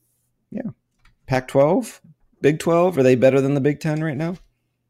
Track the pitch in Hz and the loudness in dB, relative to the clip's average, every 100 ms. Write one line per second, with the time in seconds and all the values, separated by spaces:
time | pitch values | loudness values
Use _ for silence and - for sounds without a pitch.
0 | _ _ _ _ _ - 208 - _ _ | _ _ _ _ _ -12 -12 -14 _ _
1 | _ _ - 131 127 139 147 196 226 - | _ _ -6 -6 -2 0 2 0 -4 -14
2 | - _ _ _ 139 156 175 170 185 170 | -20 _ _ _ 0 0 0 0 2 2
3 | 131 123 131 135 135 143 143 147 160 151 | 2 4 4 2 0 0 -2 -2 -4 -4
4 | 160 135 165 185 _ _ _ _ | -4 -6 -8 -8 _ _ _ _